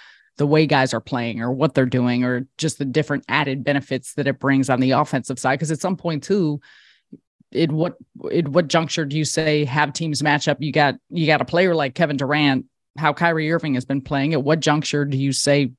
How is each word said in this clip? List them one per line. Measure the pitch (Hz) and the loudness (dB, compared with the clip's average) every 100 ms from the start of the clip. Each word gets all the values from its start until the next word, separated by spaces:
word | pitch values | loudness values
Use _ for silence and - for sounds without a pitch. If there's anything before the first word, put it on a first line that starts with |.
| - - _ - | -20 -20 _ -4
the | 147 | 2
way | 156 156 | 4 4
guys | 143 131 | 4 2
are | 113 | -2
playing | - 127 120 113 | -4 -4 -4 -4
or | 120 | -4
what | 131 151 | 0 0
they're | 135 127 | 2 0
doing | 127 123 123 | 2 0 0
or | 123 123 135 - | 0 -2 -6 -6
just | 160 - | -6 -4
the | |
different | 139 139 151 143 - | -2 -2 -2 -4 -2
added | 135 143 135 | -2 0 -2
benefits | 135 139 131 131 - | -2 -2 -2 -6 -6
that | - 139 | -4 -4
it | 135 | -2
brings | 139 135 131 | 2 2 2
on | 127 | 2
the | 127 | 4
offensive | 131 151 135 - 131 | 2 2 -2 -4 -4
side. | 135 139 | -2 0
'Cause | 156 | -2
at | 160 | -2
some | 185 190 | -2 -4
point | 170 151 | -4 -6
too, | - 202 160 147 - - _ _ _ - _ _ _ | -2 0 0 -2 -10 -20 _ _ _ -20 _ _ _
at | - 165 | -2 0
what, | 156 170 - - - - | 0 -2 -4 -20 -14 -4
at | 151 160 | -2 0
what | 147 151 | 0 2
juncture | 170 156 - | 0 0 -4
do | 147 147 | -4 -4
you | |
say, | 151 - 156 151 143 | -2 -2 0 2 0
"Have | 143 147 | 2 0
teams | - 165 143 | 0 -4 -2
match | 147 147 156 | 0 0 0
up? | 143 | -2
You | 156 | 0
got, | 143 143 120 _ | 2 2 0 _
you | 165 156 | -2 2
got | 151 | 2
a | |
player | 135 165 185 165 | 2 2 2 2
like | 139 | -2
Kevin | 123 165 143 | 0 -2 0
Durant, | 135 147 147 131 - _ _ - | -2 0 2 0 -4 _ _ -2
how | 151 | 0
Kyrie | 147 170 160 156 | 2 2 2 0
Irving | 165 165 | -2 0
has | 127 | -4
been | 123 139 | -2 -6
playing." | - 139 139 | -2 -2 0
At | 160 | 0
what | 139 160 | 0 0
juncture | 151 151 143 147 | 2 0 0 -2
do | 143 135 | -2 0
you | 139 | 0
say | 131 - 143 135 | 0 2 2 2